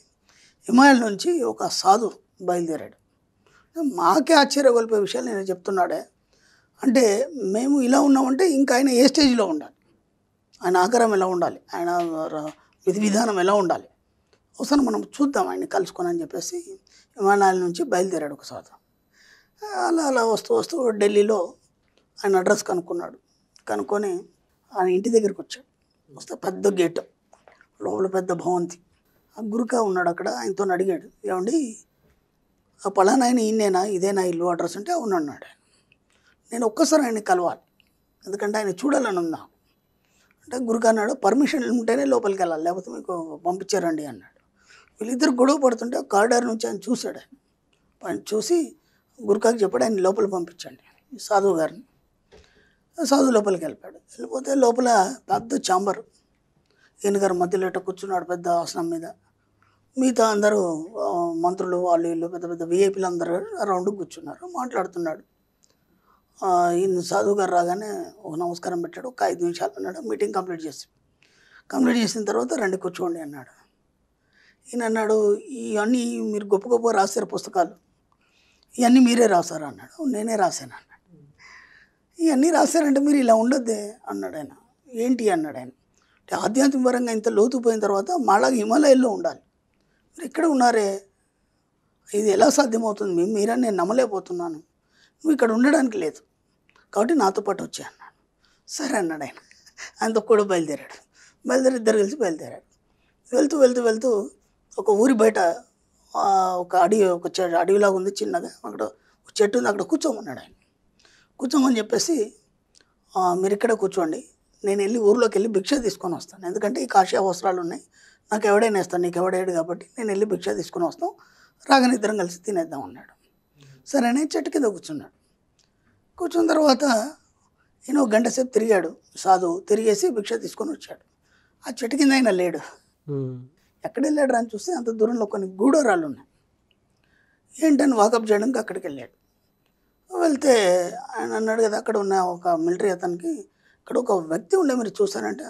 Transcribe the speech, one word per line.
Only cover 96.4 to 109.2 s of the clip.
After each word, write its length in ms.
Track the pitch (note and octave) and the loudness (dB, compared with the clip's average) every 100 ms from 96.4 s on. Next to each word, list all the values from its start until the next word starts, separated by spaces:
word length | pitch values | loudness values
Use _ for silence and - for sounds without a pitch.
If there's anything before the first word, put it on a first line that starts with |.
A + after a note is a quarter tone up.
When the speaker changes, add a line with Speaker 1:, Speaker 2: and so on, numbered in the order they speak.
| _ _ _ _ _ | _ _ _ _ _
Speaker 1:
కాబట్టి 220 | G3+ A#3 D#4+ | -2 2 2
నాతో 260 | A3+ G4+ | 2 0
పాటు 220 | G4+ - | -4 -6
వచ్చే 200 | - - - | -8 -14 -16
అన్నాడు. 300 | _ - _ _ _ _ _ - | _ -20 _ _ _ _ _ -16
"సరే" 300 | - C#4 A3+ | -8 -4 -2
అన్నాడు 260 | E3+ D#3 | -2 -4
ఆయన. 140 | C3 - _ _ _ - - - | -8 -14 _ _ _ -20 -18 -4
ఆయనతో 200 | A3 A3 | 0 0
కూడా 220 | G#3+ G#3+ | 4 4
బయలుదేరాడు. 540 | G3+ F3+ D3+ C#3+ - - _ _ - _ B3 | 4 0 -2 -6 -12 -20 _ _ -20 _ -2
బయలుదేరి 260 | B3+ C4 B3+ | 2 2 2
ఇద్దరు 220 | A3 G#3+ | 0 2
కలిసి 180 | G3+ D4+ | 0 0
బయలుదేరారు. 500 | G3 D#3+ B2+ - _ _ _ _ _ _ - B3 | -4 -4 -10 -18 _ _ _ _ _ _ -4 0
వెళ్తూ 220 | D4+ D#4 | 0 4
వెళ్తూ 240 | B3+ B3 | 4 4
వెళ్తూ 500 | A#3 A3 B3+ G#3 A#3+ _ _ _ _ - | 0 0 0 0 -4 _ _ _ _ -4
ఒక 100 | G3 | 2
ఊరి 240 | G3+ C4 | 4 4
బయట, 260 | A3+ A3 G#3+ F3 E3 - _ _ _ _ F3 | 6 4 4 0 -2 -12 _ _ _ _ -2
ఆ, 380 | G3 F#3+ F#3 F3+ | 2 2 2 -2
ఒక 200 | F3 F3+ | 0 2
అడవి, 280 | F3+ A3 | 4 4
ఒక 360 | F#3 F3 F3 - | 2 2 -4 -2
చె-, 160 | F3+ E3+ | 0 0
అడవిలాగా 380 | F3 G3+ G3+ | 2 4 4
ఉంది 160 | F#3+ F#3+ | 2 -4
చిన్నగా, 400 | G3 G#3 F3 - - - | -6 -4 -4 -6 -16 -16
అక్కడ 180 | - | -8
ఒక 580 | - - _ _ | -8 -8 _ _